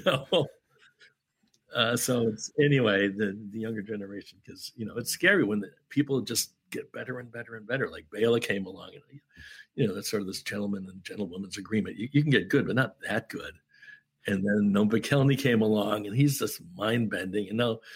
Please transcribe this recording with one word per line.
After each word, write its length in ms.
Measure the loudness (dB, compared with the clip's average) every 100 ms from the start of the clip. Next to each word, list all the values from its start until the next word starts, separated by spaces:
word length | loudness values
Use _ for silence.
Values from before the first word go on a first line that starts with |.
| 0
know? 420 | 0 2 0 0 -6 _ _ _ _ -20 _ _ _ _ _ _
Uh, 220 | 0 2 2
so 320 | 0 2 0
it's, 240 | -2 -4 2
anyway, 480 | 4 6 4 4 2
the, 300 | 0 -4 -4 -10
the 80 | -8
younger 220 | -6 -6
generation, 560 | -6 -8 -10 -12 -14 -20 -20
'cause, 280 | -18 -16 -10
you 100 | -10
know, 100 | -8
it's 140 | -6
scary 320 | -2 2 4
when 180 | 2 0
the 100 | -4 -12 -8
people 320 | -2 0 0
just 320 | -2 -4 -6 _ -12
get 220 | -10 -10
better 280 | -12 -10 -10
and 120 | -12
better 240 | -14 -14 -14
and 100 | -6
better. 240 | -4 -4
Like 200 | -6 -10
Bela 320 | 2 4 4
came 240 | 2 -2 -4
along, 260 | -10 -16
and, 280 | -20 _ -20 _ -20 -20 -20 -12 -2
you 120 | -2
know, 60 | -2
that's 140 | -4
sort 120 | -4
of 60 | -4
this 140 | -8
gentleman 440 | -8 -4 -4 -4 -6
and 120 | -14
gentlewoman's 560 | -12 -8 -8 -6 -10 -10
agreement. 380 | -2 -2 -2 -4
You, 120 | 0
you 120 | 2
can 80 | 4
get 180 | 4 4
good, 180 | 2 2
but 80 | 2
not 240 | 0 -2 -4
that 220 | -4 -4
good. 240 | -10 -12 -16 _ _ -20 -20 _ _ -2
And 160 | 0
then 300 | 2 2 4
Noam 180 | 4 4
Pikelny 480 | 2 2 4 4 4
came 220 | 4 4
along, 460 | 4 2 2 -2 -2
and 60 |
he's 260 | 2 4 4
just 200 | -2 -6 -12 -4
mind-bending. 720 | 0 0 0 -2 -2 -4 -2
And 100 | 0
now, 220 | 0 -2 -8